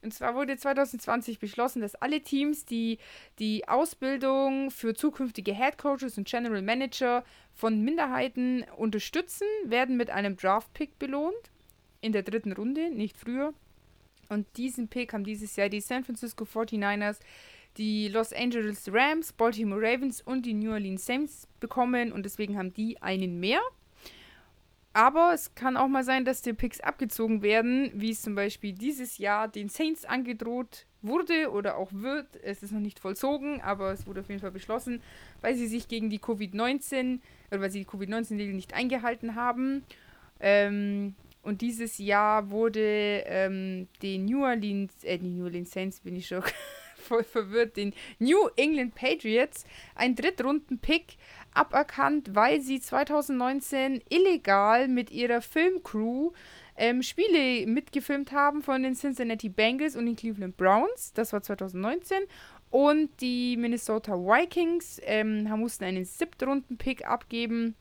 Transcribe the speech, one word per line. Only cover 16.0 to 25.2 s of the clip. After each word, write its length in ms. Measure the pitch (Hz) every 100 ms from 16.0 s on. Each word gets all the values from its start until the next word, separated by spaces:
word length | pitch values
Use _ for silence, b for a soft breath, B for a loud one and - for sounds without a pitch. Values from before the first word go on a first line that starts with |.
Francisco 420 | 254 233 240 - 214
forty-niners, 760 | 220 226 220 202 208 208 208 B B B B B -
die 320 | 214 214 214
Los 220 | 208 226
Angeles 600 | - 247 240 214 208 -
Rams, 400 | 202 277 311 330
Baltimore 480 | - 226 214 220 196
Ravens 400 | 220 247 269 233
und 240 | - 262 240
die 80 |
New 180 | 214 220
Orleans 340 | 214 196 190 -
Saints 420 | 254 294 - - _
bekommen 520 | 226 - 247 247 233
und 120 | -
deswegen 340 | 196 - 208 202
haben 160 | 185
die 280 | 180 220 233
einen 380 | - 190 185 175
mehr. 220 | 185 285 494 - _ B B B B B B B _ _ _
Aber 400 | 208 240 302